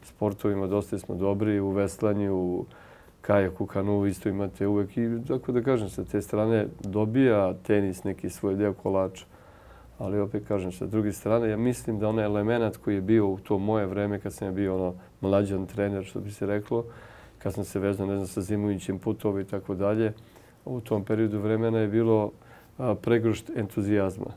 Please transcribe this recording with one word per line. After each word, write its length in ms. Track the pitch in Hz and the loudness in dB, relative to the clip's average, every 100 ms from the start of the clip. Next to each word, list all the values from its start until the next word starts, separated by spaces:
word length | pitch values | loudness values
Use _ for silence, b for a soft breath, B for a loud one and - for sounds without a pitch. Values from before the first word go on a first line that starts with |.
sportovima 640 | - - 107 104 107 101 98 | -20 -2 -2 0 -2 0 0
dosta 320 | 101 98 104 | 0 0 -6
smo 160 | - | -6
dobri, 460 | 95 95 101 107 104 | -2 0 2 2 2
u 100 | 98 | 2
veslanju, 640 | 98 98 - 107 101 101 | 0 0 0 0 0 0
u 300 | 95 92 90 - B B B B - | 0 0 -2 -6 B B B B -20
kajaku, 460 | - 101 92 92 98 | 2 4 4 0 -4
kanu, 400 | 101 98 101 101 | -2 0 2 0
isto 220 | 92 - | 0 -2
imate 380 | 98 101 - 98 | -2 -4 -2 0
uvek 300 | 104 98 110 | 2 0 0
i, 120 | 117 117 120 | -2 -2 -2
tako 240 | 131 - | -4 0
da 100 | 123 | 0
kažem, 260 | 120 127 101 | 2 0 0
sa 160 | - | -6
te 180 | 95 104 | -4 -2
strane 440 | 98 104 110 113 104 - | -2 0 2 2 2 -4
dobija 760 | 104 98 107 117 131 107 95 92 - | -4 0 2 4 6 6 4 0 2
tenis 380 | 104 98 90 | 2 2 -2
neki 260 | 98 95 - | -6 -4 -6
svoj 240 | - 101 | -2 -2
deo 180 | 98 104 | 2 0
kolača. 520 | 92 98 95 95 - - B B B B B B - | 0 -2 0 0 -4 -20 B B B B B B -10
Ali 200 | 98 101 | -4 -2
opet 280 | 104 107 104 | -2 -4 -2
kažem, 240 | 104 92 | -2 -2
sa 140 | 90 95 | -6 -2
druge 260 | 107 104 | 0 0
strane, 380 | 98 101 113 117 | -2 0 2 2
ja 60 | 107 | 2
mislim 420 | 120 117 - 110 | 0 0 -2 0
da 100 | 107 | 0
onaj 160 | 110 | 2
element 520 | 104 104 104 120 113 92 | 2 2 2 2 2 0
koji 180 | - | -2
je 60 | 101 | -2
bio 260 | 95 110 101 | 4 4 4
u 100 | 95 | 0
to 200 | - 101 | -2 0
moje 280 | 101 110 98 | 2 0 0
vreme, 320 | 95 104 101 | 0 -2 -2
kad 140 | 98 | -6
sam 140 | 87 101 | -6 -4
ja 40 | |
bio, 220 | 95 101 | 0 0
ono, 200 | 92 92 90 B - | 0 -2 -4 B -4
mlađan 460 | 98 98 101 95 95 | 2 4 4 -2 -4
trener, 380 | 107 101 98 | -2 -2 -2
što 160 | 95 98 | -6 -8
bi 100 | 101 | -10
se 160 | 101 101 | -6 -2
reklo, 380 | 104 104 117 117 B B B B B | -2 -2 -4 -4 B B B B B
kad 160 | 107 | -6
sam 100 | 95 | -4
se 140 | 95 98 | -4 0
vezao, 280 | 98 101 98 | 0 0 -2
ne 100 | 98 | -2
znam, 100 | 95 | -4
sa 140 | - | -6
Zimujićem, 580 | 95 104 104 98 - 98 | -2 0 0 -2 -2 -4
putovao 420 | 113 107 110 98 | -4 -2 -2 -2
i 40 | |
tako 300 | 98 101 - | -4 -8 -6
dalje, 380 | 95 98 110 110 107 B B B B | -2 0 2 0 -2 B B B B
u 160 | - 127 | -8 -8
tom 240 | 110 110 | -2 -2
periodu 340 | 98 110 110 104 | 0 2 2 0
vremena 400 | 104 110 117 113 | 0 2 2 2
je 100 | 107 | 2
bilo, 420 | 107 113 110 104 - B B B - | 2 4 4 2 -4 B B B -6
a, 160 | 127 | -2
pregršt 560 | 101 - 117 110 107 - 330 | -2 2 2 4 0 -4 -6
entuzijazma. 680 | 104 - 101 104 95 92 98 | -4 -2 2 2 2 -2 -10